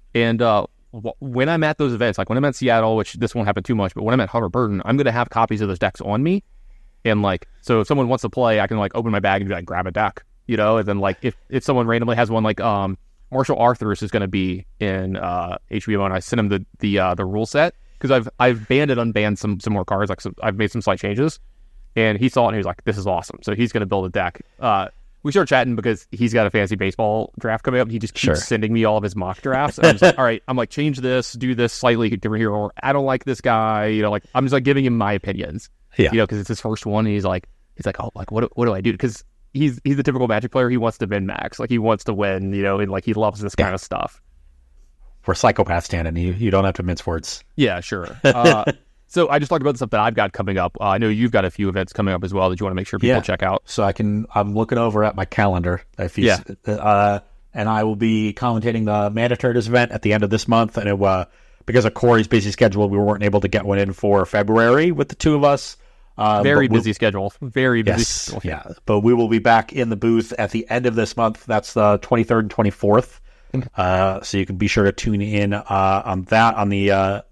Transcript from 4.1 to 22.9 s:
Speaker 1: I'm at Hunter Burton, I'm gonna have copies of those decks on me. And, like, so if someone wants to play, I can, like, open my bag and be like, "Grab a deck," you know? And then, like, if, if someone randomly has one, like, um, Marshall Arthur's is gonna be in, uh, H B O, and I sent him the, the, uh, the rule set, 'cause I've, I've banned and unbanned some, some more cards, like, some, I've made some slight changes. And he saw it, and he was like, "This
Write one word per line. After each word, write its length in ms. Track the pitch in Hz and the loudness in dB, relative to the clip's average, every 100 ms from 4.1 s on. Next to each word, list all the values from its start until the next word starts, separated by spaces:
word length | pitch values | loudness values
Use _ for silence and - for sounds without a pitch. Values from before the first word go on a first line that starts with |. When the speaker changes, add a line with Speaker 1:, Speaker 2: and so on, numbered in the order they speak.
Speaker 1:
I'm 60 | 127 | 0
at 80 | 101 | 0
Hunter 200 | 117 101 | -2 -2
Burton, 320 | 120 117 98 | -2 -2 -2
I'm 140 | 98 135 | 0 0
gonna 160 | 139 | 2
have 160 | 117 120 | 0 -2
copies 320 | 113 113 107 | 0 0 0
of 80 | 101 | -4
those 100 | 90 | -2
decks 220 | 98 - | -4 -4
on 220 | 95 107 | -4 -2
me. 200 | 151 196 - - - - - _ 117 | 0 -2 -4 -20 -20 -20 -20 _ -2
And, 160 | 104 | 0
like, 260 | 101 90 - - | 0 -2 -6 -10
so 180 | - 113 | 0 0
if 80 | 101 | 2
someone 220 | 143 123 | 0 0
wants 120 | 127 | 0
to 60 | 113 | -2
play, 300 | 131 120 107 | 0 2 2
I 80 | 101 | 0
can, 100 | 110 | -2
like, 140 | 101 - | -4 -4
open 160 | 117 | -2
my 60 | 104 | 0
bag 200 | 101 98 | 0 0
and 60 | 98 | -2
be 60 | 92 | -6
like, 100 | 87 | -6
"Grab 220 | 85 92 | -6 -4
a 40 | |
deck," 320 | 87 104 - - _ - | -2 -4 -4 -18 _ -4
you 100 | 110 | 0
know? 200 | 104 113 | 2 2
And 80 | 101 | 0
then, 120 | 101 | -2
like, 180 | 98 92 | -2 -2
if, 140 | 120 - - | -6 -8 -6
if 140 | 131 | -4
someone 240 | - 127 113 | 0 0 2
randomly 300 | 117 117 117 | 0 0 0
has 120 | 117 | 0
one, 140 | 113 | 0
like, 160 | 110 104 | 0 0
um, 380 | 117 101 98 95 _ _ - | -2 -2 -2 -6 _ _ -8
Marshall 260 | 131 135 143 | -2 0 2
Arthur's 440 | 120 120 107 98 | 2 2 -2 -4
is 80 | 104 | -2
gonna 160 | 110 98 | -2 -2
be 380 | 98 92 90 - - | -2 -2 -4 -10 -6
in, 340 | 104 95 92 95 | -4 -2 -4 -6
uh, 420 | 92 90 87 92 - | -4 -4 -6 -8 -8
H 180 | 107 104 | -8 -2
B 80 | 104 | 0
O, 80 | |
and 100 | 98 | 0
I 60 | 92 | -2
sent 180 | - 123 | -2 -2
him 80 | 104 | 0
the, 160 | 98 92 - | -2 -4 -6
the, 200 | 104 98 | 0 2
uh, 160 | 92 90 | 2 0
the 80 | |
rule 220 | 92 104 110 | -2 -4 -2
set, 280 | 147 170 - - - | 2 0 0 -18 -6
'cause 120 | 131 | 2
I've, 160 | 131 113 - | 2 0 2
I've 260 | 127 120 107 | 2 2 0
banned 240 | 131 151 | 2 2
and 80 | 123 | 2
unbanned 380 | 117 107 107 101 | 0 0 0 0
some, 240 | 104 98 | -2 -4
some 100 | - | -2
more 140 | 104 92 | -2 0
cards, 240 | 98 101 | -2 -2
like, 100 | 92 | -4
some, 160 | 104 - | -8 -6
I've 140 | 110 98 | -4 -2
made 120 | 107 | -2
some 100 | 120 | -2
slight 180 | 104 95 | -2 -2
changes. 400 | 101 101 156 - - - - - - - | -2 -2 -2 -4 -16 -20 -20 -20 -8 0
And 220 | 113 104 | 0 2
he 120 | 127 | 0
saw 160 | - 117 | 2 2
it, 20 | |
and 60 | 110 | 0
he 40 | |
was 60 | 87 | -4
like, 180 | - | -6
"This 120 | - | -6